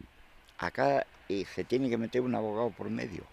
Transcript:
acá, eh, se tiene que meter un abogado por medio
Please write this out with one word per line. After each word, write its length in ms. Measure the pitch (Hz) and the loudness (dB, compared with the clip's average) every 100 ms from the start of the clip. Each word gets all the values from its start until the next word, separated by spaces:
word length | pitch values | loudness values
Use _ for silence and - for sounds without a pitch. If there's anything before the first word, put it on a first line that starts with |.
| - - - - - - | -14 -20 -20 -20 -20 -6
acá, 480 | 87 - 139 139 - - - | -4 2 4 4 0 -6 -4
eh, 180 | 98 87 | -4 -2
se 120 | - 92 | -4 0
tiene 240 | 123 135 | 2 2
que 80 | 117 | 0
meter 240 | 113 123 | 0 0
un 140 | 127 113 | 0 0
abogado 340 | 110 104 120 | 0 0 -2
por 200 | 95 101 | -2 -6
medio 340 | 113 123 90 - | -4 -4 -8 -12